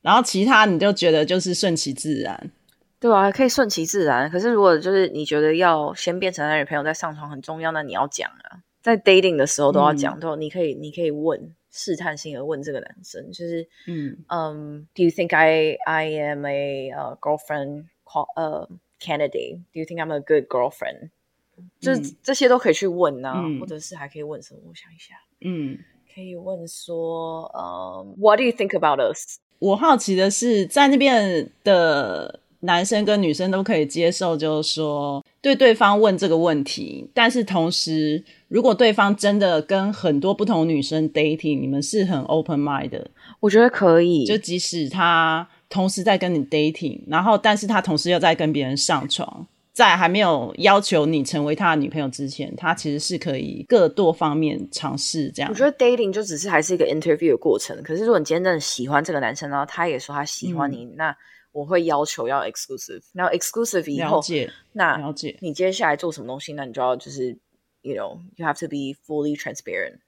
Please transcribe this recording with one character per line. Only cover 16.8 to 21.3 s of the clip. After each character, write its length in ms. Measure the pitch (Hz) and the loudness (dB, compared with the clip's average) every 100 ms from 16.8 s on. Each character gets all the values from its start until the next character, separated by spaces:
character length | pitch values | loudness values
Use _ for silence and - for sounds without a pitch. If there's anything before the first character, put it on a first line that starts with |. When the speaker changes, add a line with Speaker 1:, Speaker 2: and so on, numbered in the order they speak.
| 131 | -10
Speaker 2:
uh, 280 | 135 139 - | -10 -12 -8
girlfriend 640 | 143 151 - 151 139 147 160 _ | -4 -4 -4 -8 -8 -12 -16 _
qua-， 220 | _ 151 - - | _ -8 -6 -6
呃， 320 | 156 156 - 180 _ _ | -6 -6 -12 -20 _ _
candidate? 580 | - 151 151 - - 175 175 | -6 -4 -2 -4 -8 -14 -14
Do 80 | 160 | -12
you 60 | 160 | -10
think 180 | 170 | -8
I'm 80 | 160 | -6
a 80 | 147 | -6
good 260 | 139 151 - | 2 0 2
girlfriend?” 640 | 127 127 - - - 160 _ _ | -2 -2 -4 -10 -10 -18 _ _